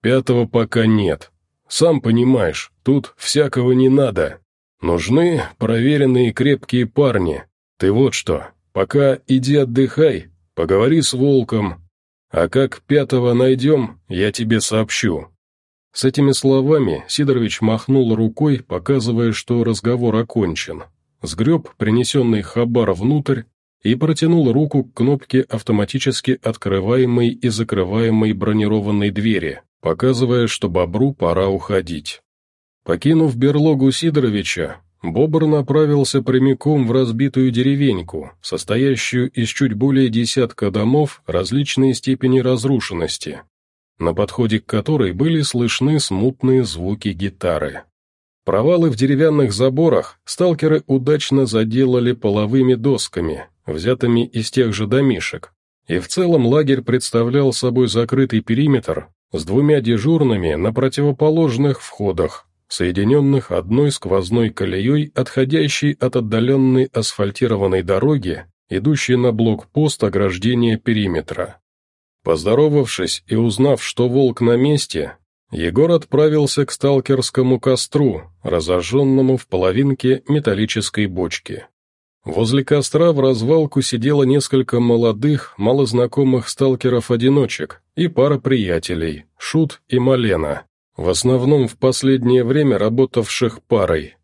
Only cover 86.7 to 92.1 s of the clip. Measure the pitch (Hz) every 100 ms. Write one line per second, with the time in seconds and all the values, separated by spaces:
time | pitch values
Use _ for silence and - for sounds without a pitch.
86.7 | 131 127 123 - 120 127 143 123 - 76
87.7 | - _ - 170 - 139 143 - 127 95
88.7 | 85 - 87 82 73 - _ - 156 156
89.7 | - _ 127 123 131 113 87 76 71 -
90.7 | _ _ - 85 90 123 127 131 147 120
91.7 | - 131 127 135